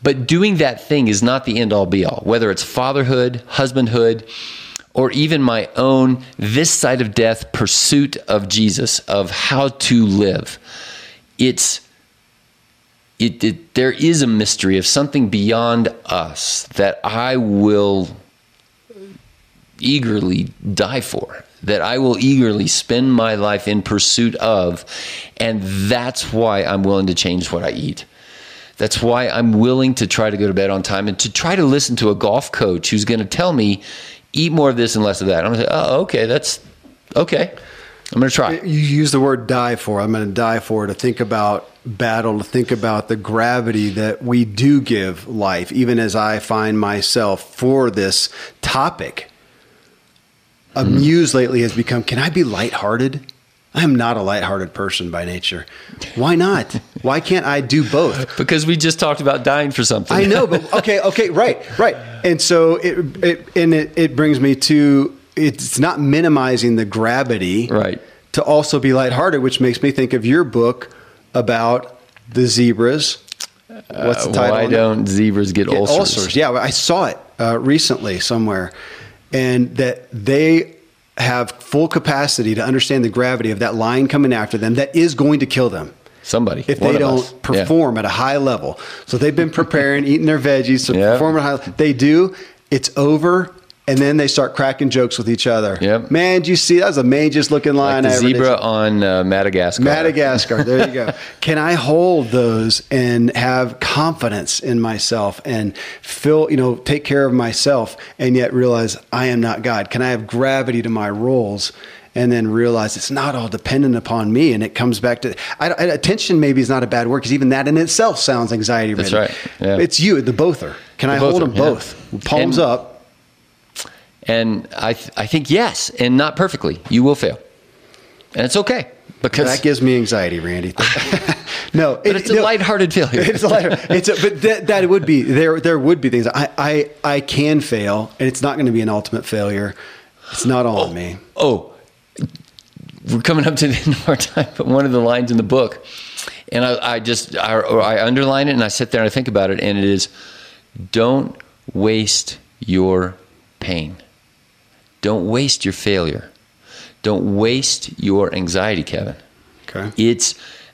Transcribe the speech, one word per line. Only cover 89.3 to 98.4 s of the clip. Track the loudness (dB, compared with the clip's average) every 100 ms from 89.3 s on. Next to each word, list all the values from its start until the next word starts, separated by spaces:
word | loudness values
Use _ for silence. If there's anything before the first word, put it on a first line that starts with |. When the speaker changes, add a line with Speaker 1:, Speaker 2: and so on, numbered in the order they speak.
| 0
Speaker 2:
been | -2
preparing, | 0 0 0 2 0
<laughs> | 2
eating | 2 2
their | 2
veggies, | 2 2 2 0
so | 2
Speaker 1:
Yeah. | 2 4
Speaker 2:
performing | 4 2 2
at | 0
a | -4
high, | -6 0
they | 0
do, | 4 4 4 2 -2 -20 -20 _
it's | -4 -2 -2
over. | 2 2 2 0 -2 -10 _ _ -2
And | 2
then | 2 2
they | 2
start | 0 0 0
cracking | -2 0 0
jokes | 2 0 0
with | -2
each | 0 2
other. | 0 0 -2
Speaker 1:
Yep. | 0 0 2
Speaker 2:
"Man, | 2 4 2
did | 2
you | 0
see, | 4 4
that | 4
was | 2
the |
mangiest | 2 4 2 2 2
looking | 2 2
Speaker 1:
Like | 2 2
Speaker 2:
lion | 2
Speaker 1:
the | 2
Speaker 2:
I |
ever | 4
did." | 2
Speaker 1:
zebra | 4